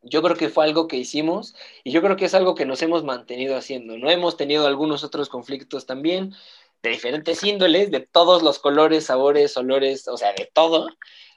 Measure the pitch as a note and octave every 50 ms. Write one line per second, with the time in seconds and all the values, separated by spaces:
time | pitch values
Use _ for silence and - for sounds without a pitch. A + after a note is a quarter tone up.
0 | _ B2 - D#3 D#3 F3+ E3+ E3 E3 C#3+ - E3 D#3 D#3 D3+ E3 E3 D#3+ D3 B2+
1 | B2+ C3 - D3+ D#3 D#3+ F3 G#3 A#3 - _ - - - - - _ C3+ C3 E3
2 | E3+ G3 F#3+ G3 G3 E3+ F3+ F#3 F#3 F#3 E3+ - D3 C3 C3 C3 E3 D#3+ E3 E3+
3 | D#3 C#3 B2+ A#2+ A2+ - B2 B2 C3 C3+ C3+ B2+ - - C3+ B2+ A#2 A2+ A2+ A2+
4 | B2+ D3 F3 F3 - B2+ A#2+ - D3 C#3 D3 D3+ D3+ C#3+ C#3 C3+ D#3 D#3 D3 C3+
5 | D3+ D3+ - D3+ C#3+ - - B2 A2+ - C#3 C3 - _ - C3+ B2+ - C3 C3+
6 | C#3+ E3 F3+ F#3 F#3+ G3 G3 - - - - - _ _ _ _ - A#2 A#2 A2+
7 | A2+ A#2+ C3+ D#3 D3+ E3 E3 - G3 G3+ G#3 G3 F#3 F3 D#3 F3+ G3+ G3+ D#3+ C3
8 | - _ - E3+ F3 F3 F#3 F3 D#3+ D3+ C3+ - - C#3+ C#3+ D3+ D#3 D#3+ D#3+ D#3
9 | D#3 - C3 C3 C3+ C#3+ C#3+ D3 C#3+ C#3+ - C3 B2 B2+ C3+ C#3 C3+ C3+ C3+ C3+
10 | - B2+ B2 A#2 A#2+ G2+ G2+ A2+ A#2+ - _ D#3 E3 E3 E3 D#3+ - - - _
11 | - - - - - - _